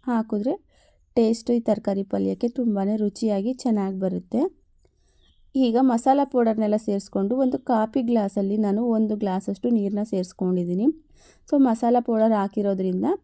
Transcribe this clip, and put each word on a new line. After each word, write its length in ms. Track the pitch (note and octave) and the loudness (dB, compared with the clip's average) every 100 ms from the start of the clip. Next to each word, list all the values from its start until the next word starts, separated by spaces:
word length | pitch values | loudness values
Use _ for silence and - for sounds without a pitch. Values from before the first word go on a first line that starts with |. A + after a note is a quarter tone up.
| - | -2
ಹಾಕಿದ್ರೆ 440 | A#3 A3 G#3 A3+ G4+ _ _ _ _ _ - | -4 -2 -4 -4 -6 _ _ _ _ _ 0
ಟೇಸ್ಟು 360 | A3 A#3 - A#3+ | 2 0 0 -2
ಈ 40 | A3+ | 0
ತರಕಾರಿ 340 | G#3+ G#3 G3 G3 | -2 -2 -4 -4
ಪಲ್ಯಕ್ಕೆ 380 | G3 F#3+ F#3+ A#3+ B3 | -2 -2 -2 -4 -2
ತುಂಬಾ 240 | A#3+ G3+ G3 G#3+ | -2 0 -2 -2
ರುಚಿಯಾಗಿ 500 | G#3 G#3 A3 G3+ G#3 B3+ | -2 -2 -2 -2 -2 -4
ಚೆನ್ನಾಗಿ 340 | B3 G#3+ F#3+ F#3+ | -2 0 -2 -4
ಬರುತ್ತೆ. 380 | F#3 F3+ - A3+ F4+ _ _ _ _ _ _ _ _ _ _ C4+ | -4 -4 -4 -2 -2 _ _ _ _ _ _ _ _ _ _ 0
ಈಗ 220 | B3 A3+ C4 | 2 4 2
ಮಸಾಲ 280 | A#3 C4 C#4 C#4 | 2 2 2 2
ಪೌಡರ್ನೆಲ್ಲ 460 | B3+ A3+ G#3+ G#3+ G#3+ G#3+ | 2 2 2 0 0 0
ಸೇರಿಸ್ಕೊಂಡು 480 | G3+ - G3+ G3 B3+ C4 | -4 -4 -4 -2 0 0
ಒಂದು 140 | C4 C4 | 0 0
ಕಾಫಿ 320 | A3+ A3 C4+ A#3 | 0 0 -2 0
ಗ್ಲಾಸಲ್ಲಿ 480 | A#3 G3 - G3 G#3+ G#3 | 0 0 -2 -2 0 0
ನಾನು 180 | G3+ A#3+ A3 | 0 0 0
ಒಂದು 200 | G#3+ G#3+ | 0 0
ಗ್ಲಾಸಷ್ಟು 440 | G3+ F#3 G3 G3 A#3+ A#3 | -2 -2 -4 -4 0 0
ನೀರನ್ನ 280 | G3+ G3+ G#3+ | 0 -4 -2
ಸೇರಿಸ್ಕೊಂಡಿದ್ದೀನಿ. 760 | F#3+ F3+ - F#3 F#3 F3 F3+ B3+ - _ - - _ - | -4 -4 -4 -2 0 0 0 0 -2 _ -20 -20 _ -2
So 80 | C#4+ C4 | 2 4
ಮಸಾಲ 280 | A3+ A#3 B3 A#3+ | 2 2 2 2
ಪೌಡರ್ 280 | A3+ A3 G#3+ | 2 2 2
ಹಾಕಿರೋದ್ರಿಂದ 640 | G3 G#3+ G3+ F#3+ F#3 F#3 A3+ G4 | 0 -2 -2 0 -2 0 -2 -2